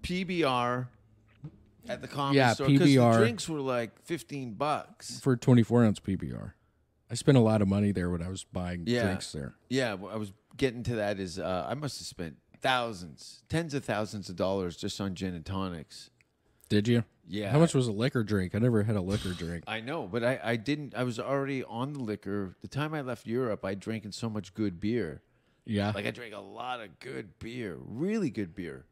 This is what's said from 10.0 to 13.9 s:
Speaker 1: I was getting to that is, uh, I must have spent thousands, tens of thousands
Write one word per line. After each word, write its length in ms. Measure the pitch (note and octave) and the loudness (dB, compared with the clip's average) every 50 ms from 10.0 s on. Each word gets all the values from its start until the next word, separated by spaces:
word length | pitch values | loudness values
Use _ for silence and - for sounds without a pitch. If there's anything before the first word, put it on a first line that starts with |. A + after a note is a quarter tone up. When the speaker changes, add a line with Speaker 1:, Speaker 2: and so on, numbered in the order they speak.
| G2+ F#2 G2+ | -8 -10 -8
Speaker 1:
I 20 | |
was 160 | A2 G#2+ G2 G2 _ _ _ - | -8 -8 -8 -10 _ _ _ -4
getting 260 | - C#3 C3 A2+ B2 A2+ | -2 -2 -2 0 -2 -4
to 120 | - A#2+ | -2 0
that 240 | A2 G#2 G2+ G#2+ F#2+ | 0 0 0 0 -2
is, 180 | G2 F2+ E2 F#2 | -4 -6 -6 -6
uh, 260 | E2+ F2 F#2 F2+ D2+ C#2 | -4 -2 -2 -2 -2 -4
I 40 | A2+ | -6
must 260 | C#3+ D3+ B2+ - - | -6 -6 -8 -8 -8
have 80 | F2+ | -12
spent 300 | - - - F2 D#2+ C#2 _ _ _ _ _ | -14 -10 -10 -10 -10 -10 _ _ _ _ _
thousands, 840 | - C3 B2+ B2+ A#2+ A#2 A2 F2 F2+ E2 C2+ - - - - - _ _ | 0 0 2 2 0 -4 -6 -10 -12 -14 -16 -16 -20 -20 -20 -20 _ _
tens 240 | - D#3+ E3+ D#3+ C3+ | -2 -2 -2 -2 -4
of 100 | C#3 - | -6 -2
thousands 460 | - | -2